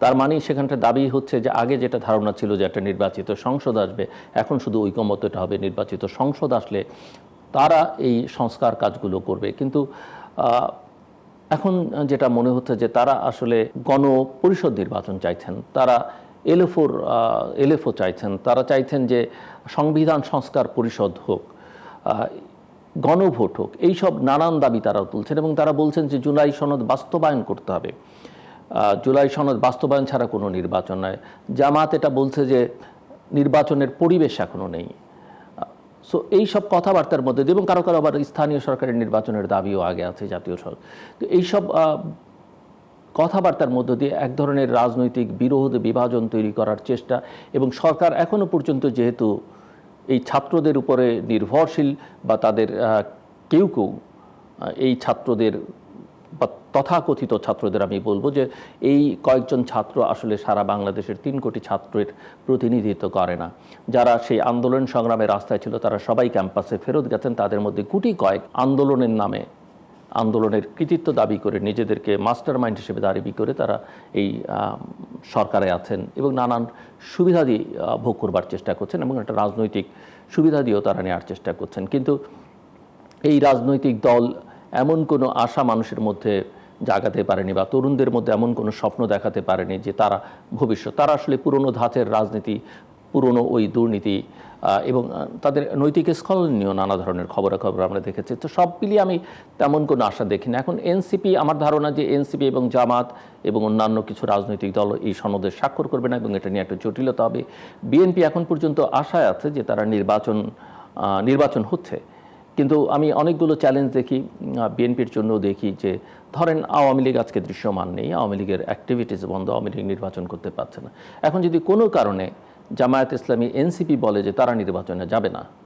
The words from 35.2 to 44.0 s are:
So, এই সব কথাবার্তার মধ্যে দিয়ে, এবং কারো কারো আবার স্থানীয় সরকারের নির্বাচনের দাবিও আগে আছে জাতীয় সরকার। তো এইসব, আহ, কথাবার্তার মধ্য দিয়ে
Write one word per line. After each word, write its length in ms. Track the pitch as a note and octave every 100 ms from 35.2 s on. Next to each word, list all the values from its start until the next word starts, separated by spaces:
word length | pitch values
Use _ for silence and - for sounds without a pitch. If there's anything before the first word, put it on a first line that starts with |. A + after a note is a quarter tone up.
| - - - - - - - - -
So, 80 | E3+ -
এই 160 | G3 G#3+
সব 140 | G#3 G3+
কথাবার্তার 520 | F3+ F#3 F#3 D3 D3
মধ্যে 220 | C3 B2+
দিয়ে, 120 | C3+ F#3
এবং 100 | F#3
কারো 160 | F3+
কারো 160 | F3 E3
আবার 260 | D3+ C#3+
স্থানীয় 360 | C#3 - D3 C#3+
সরকারের 340 | - C3 B2+
নির্বাচনের 520 | A#2+ A2 G#2+ G#2+ G#2+ F2+
দাবিও 340 | G2 G2 F#2+
আগে 240 | F2 F2+
আছে 240 | F2+ - G2+
জাতীয় 280 | F2+ - F2
সরকার। 260 | - - - - - -
তো 60 | -
এইসব, 440 | F3+ F3 G#3 F3
আহ, 320 | E3 D#3 D3+ D#3+ D#3+ - - - - - - _ _ -
কথাবার্তার 560 | - E3 G3 F3+ - C#3
মধ্য 260 | B2+ A#2+
দিয়ে 140 | A#2+